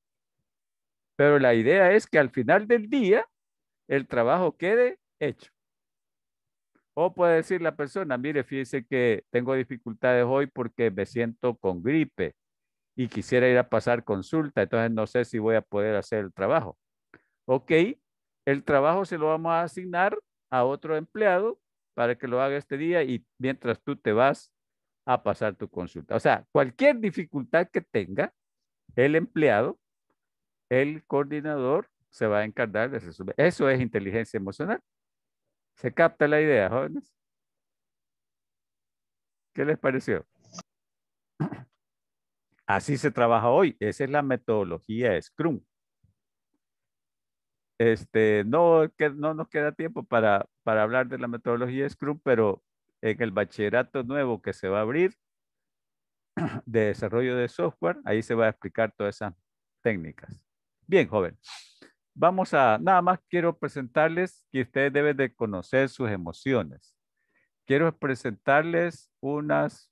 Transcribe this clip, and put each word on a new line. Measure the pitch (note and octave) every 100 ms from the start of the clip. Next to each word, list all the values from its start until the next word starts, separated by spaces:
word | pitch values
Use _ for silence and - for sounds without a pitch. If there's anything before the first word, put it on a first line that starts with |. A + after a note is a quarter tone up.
| _ _ _ _ _ _ _ _ _ _ _ -
Pero | D3 D3
la | B2+
idea | A#2 A2+ F#3+ F3+
es | G#3 -
que | D#3+
al | C3+
final | - A#2+ F#3 G#3+
del | A#3+ G#3+
día | C#4 G3 A3+ A#4+ _ _ _ _ _ -
el | C#3 B2
trabajo | B2+ A#2 E3 F3 -
quede | F3 A3+ B3 F#4+ _ _
hecho. | D3 C3 - _ _ _ _ _ _ _ _ _ _ _ _ _ _
O | - F3
puede | F3+ F3 E3
decir | D#3+ F#3
la | E3 D3
persona, | C#3+ G3 E3+ B2
"Mire, | C3 D3
fíjese | B2 C3+ B2+ C#3+ A2+
que | C3 A#2+ G#2 -
tengo | A#2+ B2
dificultades | C3 B2 B2 A#2+ A2 B2+ B2 A#2+
hoy | C3+ C#3+
porque | - A2+ - A#2
me | G2 G2
siento | A#2+ A#2 A2+ B2+ A2+
con | F#2+ F2
gripe | G2+ D#3 C#3+ - E2 - _ _ _ _ _ -
y | B2
quisiera | - - B2+ B2+
ir | B2
a | A#2+
pasar | A2+ B2 A#2+
consulta, | - G2+ F#2 D#3+ D3+ -
entonces | G2 A#2 A2+
no | A2 G#2+
sé | B2 A#2+
si | A2+
voy | A2 A2+
a |
poder | - G#2 G#2+ G#2
hacer | - A2 G2
el |
trabajo". | - F#2+ D#3 G2+ - _ _ _ - _ _ -
Ok, | C3 - D#3+ G3 - _ _ _ _ -
el | C#3
trabajo | - C#3+ C#3+ F3+ F#3
se | F3
lo | D#3
vamos | D#3+ E3
a | E3
asignar | E3+ - F#3 F3 G3 G#4+ - _ _
a | B2+ B2
otro | C#3+ D#3 D#3
empleado | E3 G#3 G#3 F3+ A3 G4 _ _ _ -
para | A#2+ A#2+
que | B2+
lo | B2
haga | C3+ C#3+
este | - C#3
día | E3 F3
y | C3+ A#2+ - _
mientras | B2+ B2+ A#2+ A2+
tú | - C#3+
te | A#2+
vas | G#2+ C3+ - - _ _ _ _ _ -
a | B2
pasar | G#2+ G2 A2 F#2
tu | G#2
consulta. | - F2 E2 D2 A2+
O |
sea, | D3 A2+ -
cualquier | C#3+ C3+ - C#4 B3
dificultad | G#3+ - E3 D3 A#2 E3 F3+
que | -
tenga | - A2 F2+ G2 F3 - _ _ _ _ _ -
el | C3+ D#3
empleado, | - E3 D3+ G#2 C#3 - _ _ _ _ _ _ _ _ _
el | B2+ C#3+ D#3 -
coordinador | C#3+ C#3+ D3+ D3+ D3 B2+ D#3 - _ _
se | - A2
va | G#2
a | G#2+
encargar | - A#2 G2+ A#2+
de | B2+
resolver. | F2+ - F#2 -
Eso | D#3+ F3 C#3+
es | C3
inteligencia | B2 G#2+ G2 G#2+ A2+ A2
emocional. | G2 F#2+ D#3+ C4+ - _ _ _ _ _ _ _ _ _
¿Se | B2+
capta | - E3 - D3
la | D3+
idea, | D#3 B2+ F#2+
jóvenes? | A#2 D3+ C#4+ - _ _ _ _ _ _ _ _ _ _ _ _ _ _ _ _ _ _ _ _ _ _ _ _
¿Qué | - C#3+
les | D#3
pareció? | C#3 C3 - F#2 - _ _ - - _ _ _ _ _ _ _
<clears throat> | - - - _ _ _ _ _ _ _ _ _ -
Así | G2 F#2 C#3
se | D3
trabaja | - A#2+ A#2 A#2+
hoy. | C#3 F3+ -
Esa | G#2 -
es | C3+
la | D3
metodología | C#3 B2+ - G#2+ F#2 E2 - A2 A#2+ F2
Scrum. | - - D#3+ A#2 - _ _ _ _ _ _ _ _ _ _ _ _ _ _ _ _ _ _ _ _ _
Este, | A#2 A2+ - A2 A2 G#2 G#2
no, | D3 E3+ E3 D#3 -
que, | D3+
no | C#3+ D3+
nos | D#3 D#3
queda | D#3 D3
tiempo | D3+ D#3+ A#3
para, | - A#2 A2 G2+ - _
para | - A2
hablar | G#2+ B2+ B2+
de | B2+
la | B2
metodología | A#2 B2 A#2+ B2 C3 C#3
Scrum, | - C#3+ D3
pero | C#3 A#2 G#2+ F#2 _ _ _ _
en | A2 F#2
el | A#2
bachillerato | F#2+ G2+ - G#2 A#2 B2+ C#3
nuevo | A#2+ C#3+ C3 A2
que | -
se | - F#2+
va | G2
a |
abrir | G#2+ D3 F#3 - _ _ _ _ _ _ _ _ _ _ _ -
<clears throat> | D#3+ A#2+ -
de | A2+ G#2+
desarrollo | F#2+ G#2+ A2+ B2+ B2
de | A#2+
software, | - F3 - E3+ D4
ahí | G#2+ G#2+
se | A#2 A#2
va | A2
a |
explicar | - F#2+ - A2
todas | - G2+ -
esas | G#2 E2+ _ _ _ _
técnicas. | A#2 G2+ D#2+ - - - _ _ _ _ -
Bien, | F3+ C3
joven. | G#2+ F2 - - - - _ - _ _
Vamos | - D#3+ F#3+ F#3
a, | D3+ B2+ A2
nada | E3 F#3
más | F3 F#3 _
quiero | F3 E3+ E3
presentarles | D3 D3 B2+ D#3 D#3 E3 F3+ - _
que | C3+
ustedes | B2 C3+ C#3
deben | C#3 D3 C#3
de | C3
conocer | - A2 F#2+ - C3 C3+
sus | - A#2+
emociones. | G2 E2+ - C3+ B2 D#2+ - _ _ _ _ _ _ _ _ -
Quiero | C#3 E3 D#3
presentarles | D3 B2+ B2 G2+ - C#3+ E3 E3+ E3+ - _ _
unas | C3+ D3 D3+ D3 D3+ - _